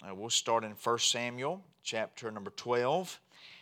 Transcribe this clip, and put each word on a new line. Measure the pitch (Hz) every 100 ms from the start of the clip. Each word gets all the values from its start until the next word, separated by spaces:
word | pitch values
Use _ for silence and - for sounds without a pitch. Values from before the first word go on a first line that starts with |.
Uh, | 95
we'll | 95 113
start | - - 117
in | 110
First | 101 120 117 -
Samuel | 117 120 123 139 190 - _
chapter | - 113 107 - 113
number | 107 98
twelve | - 120 120 123 175 180 - _ - - -